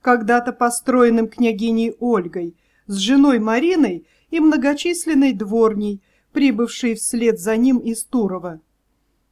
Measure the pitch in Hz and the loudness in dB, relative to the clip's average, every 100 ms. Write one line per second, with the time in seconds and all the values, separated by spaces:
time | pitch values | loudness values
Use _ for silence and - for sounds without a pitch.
0 | 247 240 214 240 247 240 240 240 - 247 | 0 0 2 0 0 -2 -2 -2 0 2
1 | 240 233 220 - 233 202 226 226 233 - | 4 2 0 -2 -2 0 -2 0 -2 -4
2 | 240 214 170 180 170 - _ _ - 196 | -2 -2 -2 -8 -10 -12 _ _ -10 -4
3 | 202 277 285 233 220 233 330 359 233 170 | 2 4 4 2 0 0 0 2 0 -2
4 | - _ _ 330 311 294 277 285 349 349 | -12 _ _ 0 2 2 0 -2 -4 -4
5 | 330 277 277 202 202 226 220 208 208 202 | 0 2 2 0 -2 2 2 0 -4 -8
6 | _ _ _ 302 269 220 233 - 240 214 | _ _ _ 0 2 2 -2 -2 -4 -4
7 | - 233 233 190 196 220 262 247 226 220 | -4 -2 0 0 -2 0 2 2 -2 -8
8 | - 247 196 185 175 160 _ _ _ _ | -4 -2 -2 -4 -10 -12 _ _ _ _
9 | _ _ _ | _ _ _